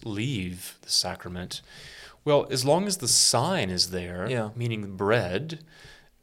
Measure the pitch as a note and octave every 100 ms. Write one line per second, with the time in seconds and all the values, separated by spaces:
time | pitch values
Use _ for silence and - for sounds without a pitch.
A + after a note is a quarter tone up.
0 | A2+ G2+ B2 B2 F2+ F2+ - - - -
1 | F2+ - - F2+ F2+ - - - - -
2 | - - - C#3+ - C3 C3 D#3+ G3+ F#3
3 | A#2 - - A#2+ D3 F#3+ G2 F2+ F2 F2+
4 | F2+ F2+ G2+ B2+ G#2+ A#2 A#2+ A2 G2+ F#2+
5 | G2+ A#2 F2 F#2+ D#3+ - - - - -
6 | _ _